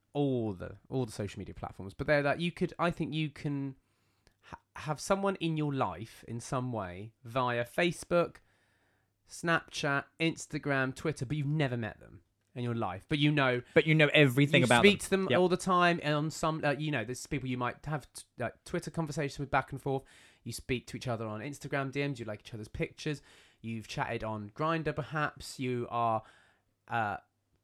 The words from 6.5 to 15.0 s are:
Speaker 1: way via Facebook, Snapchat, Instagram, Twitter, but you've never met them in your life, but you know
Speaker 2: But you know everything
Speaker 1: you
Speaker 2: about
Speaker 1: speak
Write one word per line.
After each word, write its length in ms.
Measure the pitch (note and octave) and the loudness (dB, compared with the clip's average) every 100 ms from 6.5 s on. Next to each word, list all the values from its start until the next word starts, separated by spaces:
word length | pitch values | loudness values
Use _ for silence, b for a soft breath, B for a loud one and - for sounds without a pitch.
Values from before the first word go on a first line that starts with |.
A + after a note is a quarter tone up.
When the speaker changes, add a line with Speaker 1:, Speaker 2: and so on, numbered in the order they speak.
| C3 B2+ | -4 -2
Speaker 1:
way 400 | A2+ F#2 F2+ A2 _ | -4 -6 -8 -14 _
via 400 | A#2 B2 B2 A#2+ | -6 0 0 0
Facebook, 720 | A#2+ - F3 D3+ - F3 E3 - _ _ _ _ _ _ _ _ _ | -2 0 0 0 0 2 2 -4 _ _ _ _ _ _ _ _ _
Snapchat, 720 | - E3+ E3 - - D3+ C#3 - - | -6 0 0 0 -4 0 0 -2 0
Instagram, 760 | E3 - - D3 C#3+ C3+ C3 | 0 0 -6 -6 0 0 0
Twitter, 300 | C3 D#3+ C#3+ | -2 -4 -4
but 120 | A#2+ D3+ | -4 -2
you've 100 | C#3 | 0
never 300 | D3+ C3+ A#2+ | 2 2 0
met 220 | G#2+ - | -4 -8
them 200 | A1 F2 _ _ _ | -18 -20 _ _ _
in 80 | B2+ | -6
your 100 | A#2+ | -4
life, 320 | A#2 G2+ F#2 - | -2 -2 -6 -2
but 100 | D#3 | 4
you 120 | D3 | 4
know 320 | D3 C3 B2 - | 6 4 2 4
Speaker 2:
But 140 | E3 D3+ | 4 6
you 80 | |
know 160 | D#3 C#3+ | 6 8
everything 480 | D#3 C#3+ B2 C#3+ D3+ | 8 8 8 6 6
Speaker 1:
you 60 | B2 | 6
Speaker 2:
about 160 | A#2+ | 8
Speaker 1:
speak 180 | G3+ G3+ | 8 6